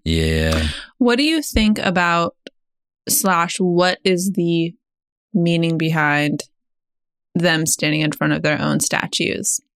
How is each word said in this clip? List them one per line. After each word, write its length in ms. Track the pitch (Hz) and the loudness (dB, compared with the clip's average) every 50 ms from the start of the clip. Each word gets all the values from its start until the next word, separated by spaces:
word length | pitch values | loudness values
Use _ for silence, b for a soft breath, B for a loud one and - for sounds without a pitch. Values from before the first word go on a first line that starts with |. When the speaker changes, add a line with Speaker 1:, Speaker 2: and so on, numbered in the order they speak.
| - | -2
Speaker 1:
Yeah. 640 | 80 80 80 80 80 80 80 80 80 80 80 80 78 B B B B B | -2 0 0 0 0 0 0 0 0 0 0 -2 -4 B B B B B
Speaker 2:
What 180 | - 247 240 240 | 0 2 2 2
do 80 | 247 294 | 2 2
you 180 | 311 330 311 | 0 0 -2
think 380 | - - - 226 214 214 214 - | -2 -2 0 2 2 2 2 0
about, 560 | - 190 175 180 175 170 170 170 170 175 - _ - - - _ _ _ _ _ _ _ _ _ _ | 0 -2 0 0 0 0 0 0 0 -2 -6 _ -20 -20 -20 _ _ _ _ _ _ _ _ _ _
slash, 500 | - - - - 190 175 170 170 185 - - | -4 -4 0 0 0 2 0 0 -2 -2 0
what 400 | 185 175 175 175 180 180 185 - - | 0 2 4 4 2 2 0 0 0
is 280 | 190 185 175 185 202 180 | 0 0 0 -2 -2 -2
the 400 | 185 170 170 170 165 165 170 - _ _ _ _ _ _ _ _ _ _ _ - | 0 0 2 2 0 0 -2 -6 _ _ _ _ _ _ _ _ _ _ _ -2
meaning 440 | 175 170 170 170 165 170 165 165 | 0 2 2 2 2 2 0 0
behind 680 | 160 165 160 160 160 151 147 147 147 147 147 151 - - - _ _ _ _ _ _ _ _ _ _ _ _ _ _ _ _ - | 0 0 0 0 2 2 2 2 2 0 0 -2 -4 -8 -12 _ _ _ _ _ _ _ _ _ _ _ _ _ _ _ _ -2
them 320 | 170 170 180 190 156 160 | 0 2 2 2 2 0
standing 360 | - - - 151 151 151 156 | -2 -2 -2 0 0 0 0
in 100 | 156 151 | -2 -2
front 220 | - - 151 151 147 | -2 -2 -2 -2 -2
of 100 | 156 160 | 0 0
their 180 | 151 151 - | -2 -2 -2
own 200 | 151 151 143 156 | -2 -2 -2 -2
statues? 800 | - - - - - 156 - - 160 - - - - - - - - _ _ | -2 -2 -2 -4 -4 -4 -4 -4 -2 -2 -4 -4 -4 -4 -4 -6 -8 _ _